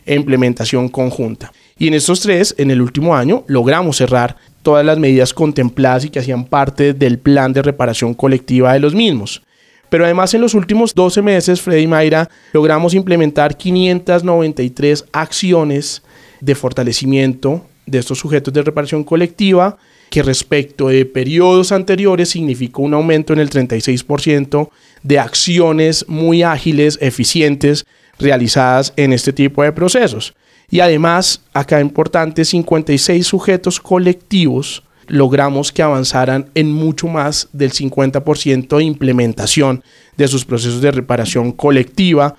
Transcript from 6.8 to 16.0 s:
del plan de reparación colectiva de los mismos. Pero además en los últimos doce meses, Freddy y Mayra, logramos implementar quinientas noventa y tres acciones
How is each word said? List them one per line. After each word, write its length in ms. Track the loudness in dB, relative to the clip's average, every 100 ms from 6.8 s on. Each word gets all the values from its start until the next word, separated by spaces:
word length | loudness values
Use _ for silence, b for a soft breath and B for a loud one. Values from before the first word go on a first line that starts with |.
| 0
del 240 | 2 0 2
plan 340 | 2 2 2
de 100 | 0
reparación 520 | -2 0 -2 -2 -4
colectiva 580 | -2 0 0 0 2 4
de 80 | 4
los 140 | 2
mismos. 480 | 2 0 -2 -6 -14 b b b b b
Pero 160 | 0
además 280 | 2 2 0
en 60 | 2
los 140 | 2
últimos 400 | 0 0 0 0
doce 280 | 2 0 2
meses, 380 | 2 2 0 -2
Freddy 220 | 0 0
y 40 | 2
Mayra, 440 | 2 2 2 -2 b b
logramos 420 | 2 2 2 2
implementar 640 | 0 2 2 2 2 0 -2
quinientas 680 | -2 0 2 0 0 0
noventa 380 | 2 0 0 -2
y 80 | -6
tres 340 | -2 0 0 -4
acciones 880 | -6 -6 -4 0 2 0 -2 -6 -12